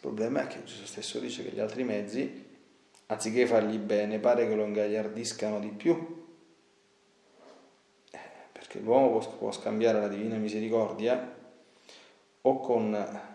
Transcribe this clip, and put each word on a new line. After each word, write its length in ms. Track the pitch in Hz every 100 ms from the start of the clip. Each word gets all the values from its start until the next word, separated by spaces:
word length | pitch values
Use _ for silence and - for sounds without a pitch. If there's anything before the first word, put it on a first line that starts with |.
problema 420 | - - 113 143
è 40 | 135
che 160 | - -
Gesù 200 | 104 -
stesso 340 | - - 117
dice 240 | 123 -
che 60 | -
gli 100 | -
altri 240 | 107 117
mezzi, 640 | 127 104 101 117 - - - - _ _ _ _ -
anziché 400 | 107 113 120 120
fargli 300 | 113 107 107
bene, 420 | 104 104 107 107
pare 280 | 120 120 110
che 60 |
lo 100 | 107
ingagliardiscano 960 | 104 107 104 107 107 107 120 - 107 104
di 100 | 107
più, 560 | 104 165 165 165 - - - _ _ _ _ _ _ _ _ _ _ - - - _ _ _ _
eh, 80 | - - - -
perché 280 | - - 104
l'uomo 380 | 107 127 131 113
può, 120 | 101 -
può 140 | 107
scambiare 480 | - 110 107 113 110
la 80 | 101
divina 280 | 101 110 110
misericordia 1000 | 107 107 110 113 104 87 113 127 - - - - _ _ - - - _ _ _
o 180 | 127 135
con 600 | - 117 107 107 - 104 -